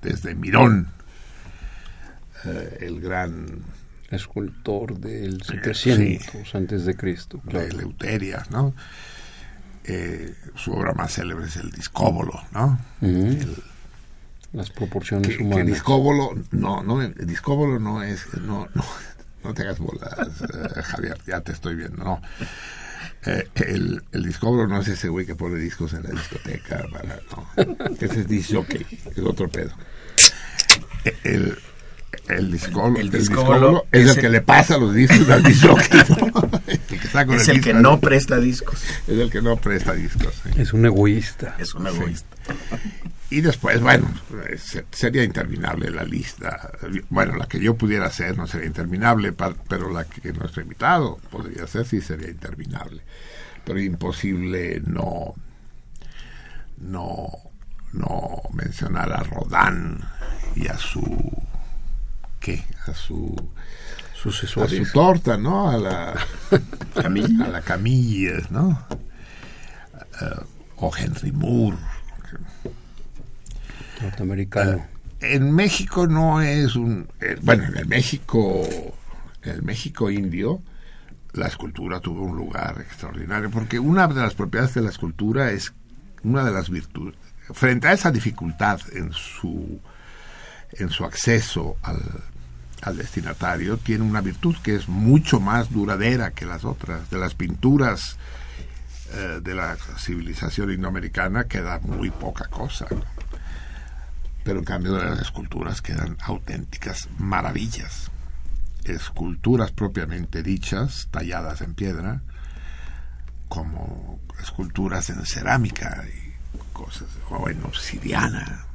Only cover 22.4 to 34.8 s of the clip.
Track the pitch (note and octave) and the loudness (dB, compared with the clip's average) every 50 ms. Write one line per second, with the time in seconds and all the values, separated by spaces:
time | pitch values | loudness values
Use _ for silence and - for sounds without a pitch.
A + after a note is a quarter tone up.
22.4 | - - - - - - - - - - - - - - - - - - F2+ F#2 | -12 -12 -12 -14 -14 -16 -16 -16 -14 -14 -14 -14 -14 -14 -14 -8 -4 -4 -2 -2
23.4 | F#2 - - - - F#2 F#2+ F#2+ F2+ F2 F2+ - - - - F#2 F2 F2 E2 - | -4 -4 -2 -2 0 0 0 -2 0 -2 -2 -4 -8 -6 -6 -4 -4 -4 -4 -2
24.4 | - A2+ B2 A#2+ A2+ G2+ G2 G2+ F#2+ G#2 G2 - - F2 E2 F#2 F#2 F2+ E2+ D#2 | 0 2 4 4 2 2 0 0 -2 -2 -4 -2 -4 -2 -2 -2 -4 -6 -6 -6
25.4 | E2 F2 F2 E2+ D#2+ E2 - - E2+ D#2 D#2+ D#2+ E2 - - E2+ E2 - - - | -6 -4 -4 -4 -4 -6 -4 -4 -4 -4 -4 -6 -6 -6 -6 -6 -8 -8 -10 -12
26.4 | - - - - - - - E2 D2+ D2+ D2+ - - - - - - - - - | -10 -8 -8 -8 -8 -8 -8 -8 -6 -8 -10 -10 -10 -10 -10 -10 -12 -14 -12 -12
27.4 | D#3+ - - - - - E4+ - - - - - - G2+ - A2 G2+ F2+ G#2+ G2+ | -12 -8 2 2 2 2 2 -6 -6 -6 -4 -2 -4 -2 0 -2 0 0 0 0
28.4 | F2 - G#2 G2 E2+ - - - - - - - - - - - F#2 F#2+ F#2 - | 0 0 0 -2 0 -2 -6 -8 -8 -8 -12 -14 -12 -10 -6 -2 -2 -2 0 0
29.4 | G2 E2 D2+ - E2+ - - - - - - - - - - - - - - - | -2 -4 -4 -4 -6 -6 -8 -10 -14 -14 -14 -16 -14 -2 6 8 8 8 8 2
30.4 | - - - - - - - - - - - - - A2+ A2+ - - - - G2 | -12 -10 -2 -2 4 4 4 2 2 -8 -8 -2 -2 -2 -2 0 0 0 2 2
31.4 | F#2+ - - - - - - - - - - - - - - - - - - F2+ | 2 0 -2 -4 -10 -18 -18 -16 -16 -16 -14 -14 -12 -10 -10 -12 -6 -4 -2 0
32.4 | F#2+ F#2+ F2 E2 - - F2 G2 G2 A#2+ B2 A2+ G#2+ G2 F#2+ G2+ G#2 G2+ G#2 C3 | 0 0 0 -2 -2 -2 -2 2 4 4 4 4 2 2 2 2 2 4 4 4
33.4 | C3 C3 C3 C3 C3 C3+ E3 F3 - - - B2+ B2 C3+ C3+ C#3+ B2 A#2 A#2 A2+ | 8 8 8 10 10 8 8 6 4 8 10 10 12 12 10 10 8 6 6 6
34.4 | - - C#3+ C#3+ - - E3 C#3+ | 8 10 8 8 10 8 6 6